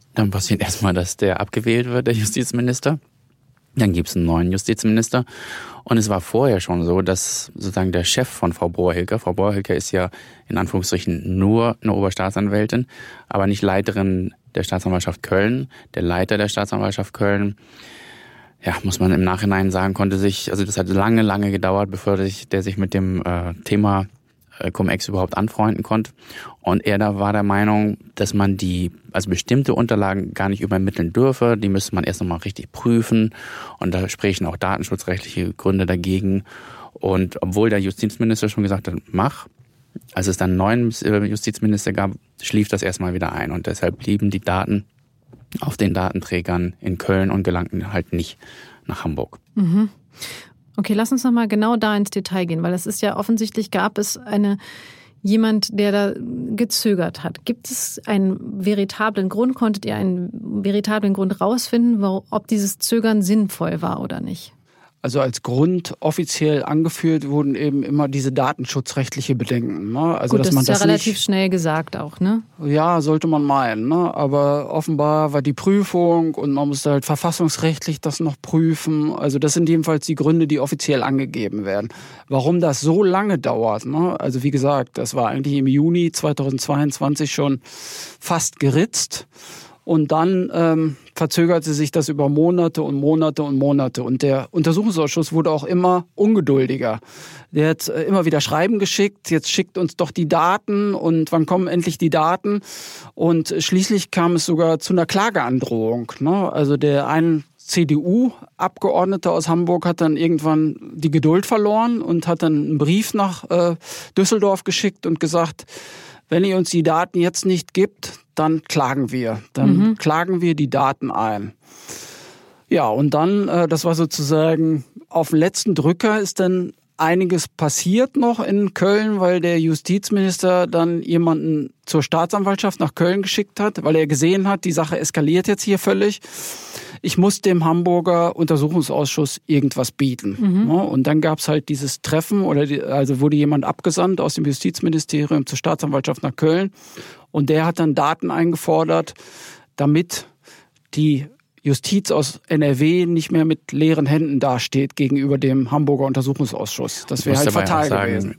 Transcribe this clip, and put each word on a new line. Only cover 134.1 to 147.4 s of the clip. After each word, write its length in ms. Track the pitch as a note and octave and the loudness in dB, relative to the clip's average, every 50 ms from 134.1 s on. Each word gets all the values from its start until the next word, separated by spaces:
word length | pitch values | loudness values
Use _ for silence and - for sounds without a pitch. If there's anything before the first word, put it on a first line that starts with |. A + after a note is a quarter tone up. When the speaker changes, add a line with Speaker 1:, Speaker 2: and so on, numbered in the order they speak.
| D#3 C3 D#3 E3+ F#3+ G3 F#3 G3 | 2 2 2 2 2 2 2 0
Speaker 3:
hat, 160 | G3+ F#3+ - | -2 -2 -2
die 80 | F#3 D#3+ | -2 -2
Sache 260 | E3+ D#3+ D3+ E3+ - | -2 -2 -2 -2 -4
eskaliert 480 | D#3+ - - E3 C#3+ D3 E3 F3+ F#3+ | -4 -2 -2 0 0 2 2 2 2
jetzt 160 | - G3+ G3+ - | 2 0 0 2
hier 160 | G#3 G3 F#3 | 0 0 2
völlig. 420 | - G3 G3 F#3+ G3+ G#3 G#3 - - - - - - - - - - - - - - - - - - | 2 0 2 2 2 2 0 -2 -10 -16 -16 -14 -12 -12 -12 -14 -16 -16 -16 -16 -16 -16 -16 -8 -6
Ich 160 | - - - | -2 2 4
muss 240 | F#3 G3+ G3 - - | 4 4 2 2 2
dem 220 | G3+ F#3 F3 D#3+ | 2 2 4 2
Hamburger 720 | E3 E3 F3 F3 F3+ F3 F3 E3 F3+ F3 E3+ E3+ E3+ - | 2 2 2 2 2 2 2 2 2 2 2 2 0 2
Untersuchungsausschuss 1080 | - E3 D3+ E3 C#3+ C#3+ D3+ E3+ F3 C#3 - - D3 D3 C3+ - - D3+ C#3 - - - | 0 0 2 2 2 2 2 2 0 0 0 0 -2 -2 -2 0 -2 -2 -2 -2 -8 -4
irgendwas 460 | - D#3 C#3 C#3 C3+ - C3 B2+ - - | 0 2 2 2 2 0 -2 -4 -4 -2
bieten. 460 | - C#3+ C3+ A#2+ - - G2+ F#2+ A3+ | -2 -2 -2 -2 -2 -4 -6 -2 0
Speaker 2:
Mhm. 260 | A3 G3 F3 F#3+ A3 - | 0 2 4 4 2 4
Speaker 3:
Ne? 140 | D#3+ F#3+ G3 | 2 2 2
Und 240 | - - C3 B2+ | 2 0 0 2
dann 140 | D3 D3+ D#3 | 4 2 4
gab's 280 | D3+ D#3+ D#3+ - - - | 2 2 0 0 0 0
halt 200 | D3+ D#3 - - | 0 0 0 -2
dieses 320 | D3+ C3 C#3+ C3 - - | -4 -4 -4 -6 -6 -6
Treffen, 400 | - - D3+ D#3+ E3 - G#3 G3+ F#3+ | -4 -2 0 0 0 0 0 0 2
oder 220 | E3+ D3+ C#3+ D3 | 2 2 2 0
die, 180 | C#3 C#3+ C#3+ - | 0 -2 -4 -4
also 380 | - C3+ C#3+ C#3 C3 C#3 B2+ | -2 0 0 2 0 2 2
wurde 160 | C#3+ D3 D3+ | 2 2 4
jemand 300 | D3 D3 C#3+ D3+ C#3 C3+ | 4 2 4 2 2 0
abgesandt 540 | - - - - F3+ D#3 - F3 F#3 F#3+ E3+ | -2 -4 -2 -2 -2 0 2 2 2 2 0
aus 140 | D#3 D#3 - | -2 -2 -2
dem 120 | - D#3 | -2 -2
Justizministerium 1000 | D3 C#3 - - F#3 E3 - - E3+ D#3+ D#3 - - - D3 D3 C#3+ D#3+ D3+ C3 | -2 -2 0 -2 -4 -2 0 -2 0 0 0 -2 -2 -2 -2 0 0 0 -2 -2
zur 140 | - D3 B2+ | -2 -6 -4
Staatsanwaltschaft 640 | - E3 E3 - - D3 C#3 C#3 C3 D3+ D3 - - | -2 -2 -2 0 -2 -2 -2 -2 0 -2 -4 -4 -4
nach 120 | C#3+ B2+ | -6 -2
Köln. 380 | - D#3 D#3 D#3+ F3+ G3 G3 - - - - - - - - - - - _ | 0 2 2 4 2 0 -2 -6 -10 -20 -20 -20 -20 -18 -20 -20 -20 -20 _
Und 200 | - D#3 | -2 -2